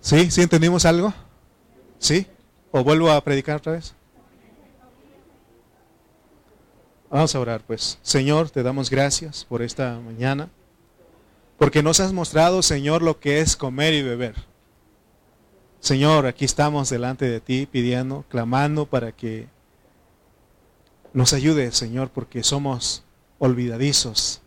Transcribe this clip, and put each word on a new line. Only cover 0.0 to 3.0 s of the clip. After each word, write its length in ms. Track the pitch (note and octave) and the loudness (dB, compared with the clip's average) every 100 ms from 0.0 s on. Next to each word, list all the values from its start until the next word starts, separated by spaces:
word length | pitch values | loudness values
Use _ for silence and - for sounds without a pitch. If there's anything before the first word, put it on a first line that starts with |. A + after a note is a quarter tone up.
| - | 4
¿Sí? 240 | D3 F3+ | 4 4
¿Sí 140 | - | 4
entendimos 420 | F3 E3+ D#3+ F3 E3 | 4 6 4 4 4
algo? 300 | E3+ G3 F#3+ - _ _ _ _ _ - _ | 4 2 -4 -14 _ _ _ _ _ -20 _
¿Sí? 300 | - D#3+ G3 _ _ _ _ | 0 0 -2 _ _ _ _
¿O 140 | C#3 | 0
vuelvo 260 | B2+ D#3 | 4 4